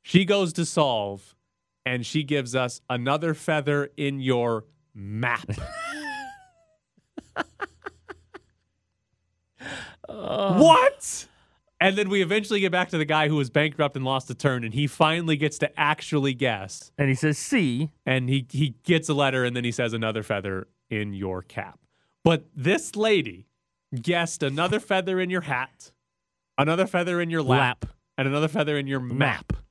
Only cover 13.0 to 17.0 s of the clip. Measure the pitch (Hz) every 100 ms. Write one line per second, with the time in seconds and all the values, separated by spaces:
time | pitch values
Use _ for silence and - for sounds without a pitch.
13 | 151 156 151 151 131 151 151 143 143 135
14 | 131 131 - 120 143 127 113 117 143 -
15 | 156 165 165 151 151 - 151 - 147 156
16 | - 151 139 127 131 107 98 - - -